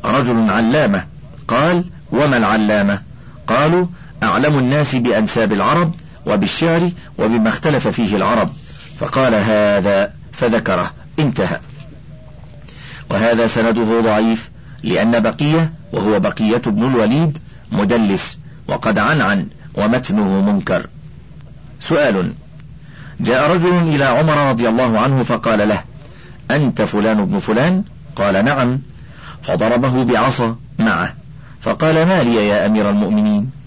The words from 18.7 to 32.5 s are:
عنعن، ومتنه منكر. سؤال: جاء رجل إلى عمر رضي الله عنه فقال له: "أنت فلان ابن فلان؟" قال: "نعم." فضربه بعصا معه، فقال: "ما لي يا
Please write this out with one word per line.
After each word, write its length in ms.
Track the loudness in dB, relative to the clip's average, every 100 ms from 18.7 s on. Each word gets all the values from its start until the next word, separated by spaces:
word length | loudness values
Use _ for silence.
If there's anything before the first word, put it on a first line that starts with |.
| -4 0 0
عنعن، 480 | 2 2 2 0 -2 -10 -12 -2
ومتنه 680 | 0 0 0 0 2 2
منكر. 460 | 2 0 0 -2 -4 -16 -20 -20 -20 -20 -20 -20 -20 -14
سؤال: 540 | -2 2 2 2 -2 -6 -18 -20 -20 -20 -20 -18 -18 -6
جاء 320 | 0 2 2
رجل 260 | 2 2 2
إلى 260 | 2 2
عمر 460 | 2 2 2 2 2
رضي 200 | 2 2
الله 300 | 2 2 2
عنه 240 | 2 0
فقال 460 | 0 -2 0 2 2
له: 140 | 0 -4 -20 -20 -20 -20 -20 -4
"أنت 300 | 0 0 0
فلان 380 | -2 0 2 2
ابن 200 | 0 -2
فلان؟" 440 | 0 2 2 0 -2 -12 -16 -2
قال: 300 | 0 2 2
"نعم." 340 | 2 0 -2 -6 -20 -20 -20 -20 -12
فضربه 600 | -4 0 2 2 2 2
بعصا 520 | 2 2 2 0 -2 -4 -10 -2
معه، 340 | 0 0 -4 -8 -18 -20 -20 -8
فقال: 460 | -6 0 2 4 4
"ما 160 | 2
لي 240 | 2 2
يا 180 | 2